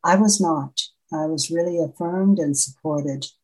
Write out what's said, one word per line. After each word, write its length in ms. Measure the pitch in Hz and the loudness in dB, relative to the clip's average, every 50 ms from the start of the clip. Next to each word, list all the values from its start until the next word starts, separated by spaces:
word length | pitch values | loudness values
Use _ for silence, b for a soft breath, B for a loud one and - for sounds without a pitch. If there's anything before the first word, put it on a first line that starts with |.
| - | 4
I 120 | 170 185 | 4 4
was 240 | 196 220 208 196 - | 6 6 4 4 2
not. 420 | 185 170 160 147 135 135 _ - - - _ _ _ _ 160 | 2 0 0 -2 -4 -6 _ -8 -8 -8 _ _ _ _ -6
I 120 | 156 156 | -4 -2
was 260 | 156 160 147 - - | -2 -2 -4 -4 -2
really 260 | 165 170 170 175 170 | -2 -2 0 0 0
affirmed 640 | 170 165 139 - - 170 170 175 185 190 196 202 190 | -2 -2 -4 -4 -6 -6 -4 -2 2 4 4 4 4
and 180 | 156 147 143 | 2 0 0
supported. 680 | - - 135 - _ - 156 151 147 143 143 135 139 135 - _ _ | -2 -2 -4 -6 _ -6 -4 -4 -4 -4 -6 -6 -8 -10 -14 _ _